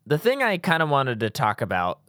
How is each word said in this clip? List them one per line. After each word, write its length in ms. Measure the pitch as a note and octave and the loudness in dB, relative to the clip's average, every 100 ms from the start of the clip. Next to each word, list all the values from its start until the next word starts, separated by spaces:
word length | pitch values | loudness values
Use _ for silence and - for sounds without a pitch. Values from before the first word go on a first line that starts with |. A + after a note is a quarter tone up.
| - | -4
the 120 | D3+ | 0
thing 240 | A3 C#4 | 2 2
I 160 | A#3+ F#3 | 0 0
kinda 280 | F#3 E3 D#3+ | 0 2 2
wanted 340 | C#3+ C3 A#2 | 2 0 -2
to 100 | A2 | -4
talk 300 | - A2+ G#2 | 0 -2 0
about 400 | G#2 F#2 F2 - | -2 -2 -2 -4